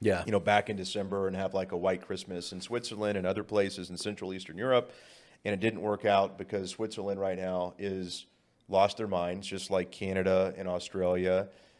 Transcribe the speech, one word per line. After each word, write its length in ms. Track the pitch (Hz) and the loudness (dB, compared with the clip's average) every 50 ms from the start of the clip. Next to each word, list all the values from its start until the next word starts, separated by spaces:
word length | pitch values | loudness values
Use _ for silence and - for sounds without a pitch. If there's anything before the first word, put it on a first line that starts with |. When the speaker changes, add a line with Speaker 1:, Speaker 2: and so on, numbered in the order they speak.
Speaker 1:
Yeah. 220 | 107 104 95 87 - | 2 2 2 2 0
Speaker 2:
you 60 | 113 107 | 0 0
know, 80 | 101 | 0
back 280 | 85 104 104 104 101 - | 4 6 4 4 4 2
in 80 | 107 | -4
December 520 | 98 92 95 - 104 98 98 98 98 98 95 | -6 -6 -6 -4 -4 -4 -2 -2 -2 -2 0
and 80 | 92 | -2
have, 180 | 95 98 95 95 | -2 -4 -2 0
like, 180 | 95 95 92 95 | -2 -2 -2 -4
a 40 | |
white 260 | 87 87 95 92 92 - | 0 0 0 0 0 -2
Christmas 500 | - 98 90 - - 92 87 85 - 95 | -8 -8 -8 -8 -8 -8 -8 -8 -8 -10
in 80 | 92 | -10
Switzerland 560 | - - 120 120 120 - 113 104 107 104 101 | -10 -4 -4 -4 -4 -4 -6 -4 -2 0 0
and 100 | 98 90 | 0 0
other 180 | 92 98 107 101 | 0 0 0 -2
places 440 | - 107 104 98 98 98 101 90 - | 0 2 2 2 2 0 -6 -10 -10
in 80 | 90 | -8
Central 380 | 85 - 104 104 - 98 92 95 | -6 -6 -6 -6 -6 -6 -6 -6
Eastern 240 | 92 95 - 80 90 | -8 -8 -10 -8 -4
Europe. 340 | 117 131 127 120 123 - - - - - - - - - - _ - | 0 4 4 4 4 2 -10 -20 -20 -20 -20 -20 -20 -20 -20 _ -4
And 100 | 104 104 | -2 -2
it 60 | 92 | 2
didn't 200 | 107 113 110 92 | 0 0 0 0
work 240 | 92 104 104 98 - | 0 0 -2 2 4
out 320 | 104 101 98 98 92 95 | 4 6 6 4 4 0
because 340 | - 98 - 107 101 95 90 | -8 -10 -4 -4 -4 -4 -4
Switzerland 480 | - - 110 107 - 113 98 101 98 98 | -6 -6 -6 -6 -4 -6 -4 -4 -2 -2
right 180 | 98 95 92 92 | -2 -2 -2 -2
now 360 | 92 92 90 90 90 90 - - | -2 -2 -2 -2 -2 -2 -6 -6
is 480 | 101 101 95 95 92 87 87 - - _ _ _ _ _ _ _ _ - | -4 -4 -4 -4 -4 -6 -8 -10 -12 _ _ _ _ _ _ _ _ 2
lost 280 | 98 95 98 101 - - | 6 6 6 6 4 0
their 100 | 110 101 | -4 0
minds, 380 | 95 87 87 87 90 98 101 | 0 0 0 0 -2 -4 -6
just 240 | - 98 95 - - | -8 -8 -8 -4 0
like 200 | 98 92 90 - | 0 0 0 0
Canada 600 | - - 101 95 95 95 92 95 92 92 92 92 90 | -4 -6 -4 -2 0 2 4 4 6 6 4 2 0
and 120 | 95 95 92 | -6 -6 -4
Australia 800 | 90 90 - - - 95 90 90 90 90 92 92 92 92 101 98 - - - - _ _ | -4 -4 -4 -6 -4 0 2 2 2 4 4 4 4 2 2 -2 -8 -20 -20 -20 _ _